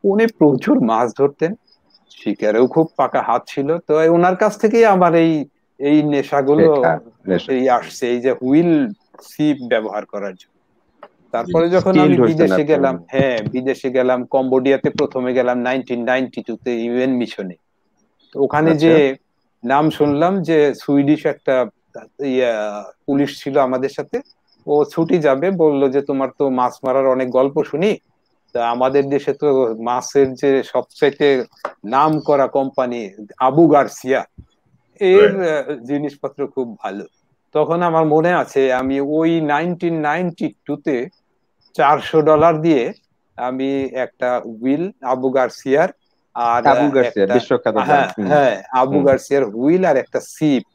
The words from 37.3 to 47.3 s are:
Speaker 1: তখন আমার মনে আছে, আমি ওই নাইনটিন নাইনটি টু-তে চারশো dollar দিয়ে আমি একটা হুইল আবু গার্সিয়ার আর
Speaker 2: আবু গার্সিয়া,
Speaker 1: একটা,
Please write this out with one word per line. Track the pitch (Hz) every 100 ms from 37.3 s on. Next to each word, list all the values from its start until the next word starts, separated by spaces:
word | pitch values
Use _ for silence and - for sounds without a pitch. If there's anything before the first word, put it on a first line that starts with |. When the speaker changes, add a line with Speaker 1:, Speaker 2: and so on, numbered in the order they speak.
| _ _
Speaker 1:
তখন | 151 147 170
আমার | 175 160 156
মনে | 156 170
আছে, | 175 120 135 135
আমি | 127 131 139
ওই | 139 156 165 165
নাইনটিন | 151 147 170 175 170 160
নাইনটি | 147 160 180 160 151 - -
টু-তে | 143 214 127 147 _ _ _ _ _ _
চারশো | - 139 147 - 160
dollar | 151 151 165 156
দিয়ে | 165 143 127 220 _ _ _ -
আমি | 123 131 135 139 131
একটা | 127 120 _ 123 123
হুইল | 117 110 127 147 185 -
আবু | 123 127 131
গার্সিয়ার | 131 131 - 135 139 190 - _ _ _
আর | 120 117 117 131
Speaker 2:
আবু | 127 147
গার্সিয়া, | 135 120 110
Speaker 1:
একটা, | 95